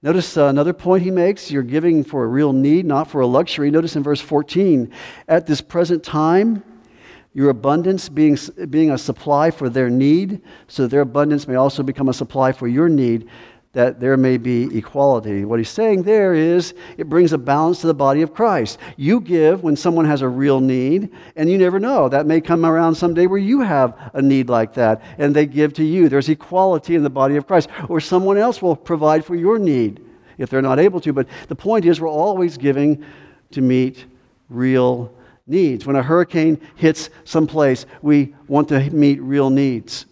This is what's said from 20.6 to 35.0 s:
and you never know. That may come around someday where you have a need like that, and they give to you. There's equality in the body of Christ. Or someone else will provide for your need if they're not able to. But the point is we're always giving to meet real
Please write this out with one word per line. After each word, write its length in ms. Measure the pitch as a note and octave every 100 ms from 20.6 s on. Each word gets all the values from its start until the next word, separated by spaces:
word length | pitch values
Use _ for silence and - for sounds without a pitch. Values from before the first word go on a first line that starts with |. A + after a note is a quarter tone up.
| C3 B2+ B2+ F3 G3+ - - -
and 120 | D#3+
you 80 | F#3+
never 220 | F#3 F#3+
know. 300 | A3 C4+ C3+
That 180 | C3+ D3+
may 140 | D#3+
come 240 | D#3+ E3+ E3
around 300 | D#3+ E3 D#3+
someday 320 | F3 E3+ F#3
where 120 | G3
you 220 | G3 C#4
have 320 | A#3 D3 B2+ A2+ B2+
a 80 | -
need 280 | C#3 C3+ B2
like 240 | A#2+ A2+
that, 280 | - A#2 A2 - -
and 160 | D3
they 120 | C#3+ D3+
give 260 | C3+ D3+ D3
to 100 | D#3
you. 240 | F3+ E3
There's 180 | C3+ C#3
equality 680 | D#3 - F3+ F#3+ E3+ - E3
in 80 |
the 60 | D3
body 280 | C3+ C3+ D3
of 100 | C#3
Christ. 220 | F#3 - - D3
Or 140 | E3
someone 360 | - F3+ F#3+ G3+
else 240 | A3+ A#3+
will 140 | F#3 D#3
provide 480 | - E3 D3+ D#3
for 120 | D#3 F3
your 220 | E3+ A3
need 440 | F#3+ C3+ A2 G#2 - - _ -
if 120 | B2+
they're 120 | C3
not 180 | C3+ C3
able 200 | F#3+ F3+
to. 140 | D#3
But 140 | C#3 C3 - -
the 80 | D3+
point 300 | F#3+ A3 E3+
is 160 | D#3+
we're 80 | D#3+
always 480 | D3+ F3+ F#3+ F3 C#3
giving 440 | C#3 C3+ D3 D3 - - - _ _
to 100 | -
meet 420 | C3 B2+ B2+ C3 - _ _ _ _
real 640 | A#2+ B2+ C3 B2+ B2